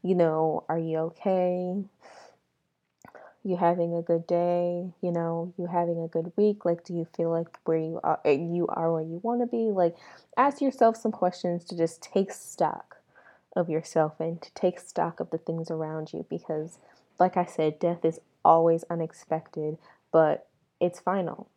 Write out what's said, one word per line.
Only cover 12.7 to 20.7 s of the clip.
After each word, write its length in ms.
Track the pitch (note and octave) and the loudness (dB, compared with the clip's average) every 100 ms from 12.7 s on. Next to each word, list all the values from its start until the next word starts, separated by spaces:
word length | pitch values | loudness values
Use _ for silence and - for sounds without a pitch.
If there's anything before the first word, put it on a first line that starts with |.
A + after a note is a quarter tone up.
| - - - _ _ - _ _ F#3 | -2 -14 -20 _ _ -20 _ _ -4
of 120 | E3+ | -2
yourself 500 | D#3+ - E3 D3+ - | -2 0 0 0 0
and 220 | D#3+ E3 | -6 -6
to 120 | - | -12
take 260 | - F3+ F3 | -2 -2 -2
stock 400 | - - E3+ - | -10 -4 -4 -4
of 120 | E3+ | -8
the 60 | D#3+ | -6
things 320 | - E3 D#3+ | -6 -6 -6
around 420 | D#3+ D#3 D#3 D#3 | -6 -6 -8 -8
you, 120 | D#3+ - | -10 -8
because, 480 | E3 - D#3 D#3+ - _ _ _ - | -10 -6 -8 -8 -14 _ _ _ 2
like 160 | F3+ | 2
I 100 | F3+ | 2
said, 340 | F3 - D#3 D#3 | -4 0 -2 0
death 260 | E3+ F3 | -2 0
is 160 | E3 E3 _ _ | -2 -2 _ _
always 400 | - E3 E3 E3 - | 6 6 6 2 -2
unexpected, 880 | E3+ D#3+ - - D#3+ - - D3+ D#3+ _ _ _ | -6 -6 -10 -6 -6 -6 -8 -6 -8 _ _ _
but 360 | D#3+ D#3 D3+ - _ _ | 4 6 2 -6 _ _